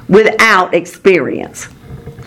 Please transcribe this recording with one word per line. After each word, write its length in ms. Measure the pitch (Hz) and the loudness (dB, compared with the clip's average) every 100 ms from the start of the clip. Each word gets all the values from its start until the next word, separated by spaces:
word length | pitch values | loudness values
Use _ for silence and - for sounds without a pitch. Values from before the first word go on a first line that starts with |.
| - | 2
without 640 | 190 214 220 220 190 185 | 4 4 2 2 2 0
experience, 960 | 170 175 - 196 175 117 82 - - - - - - - - | -2 -4 -2 0 2 0 -8 -10 -14 -20 -20 -20 -18 -18 -20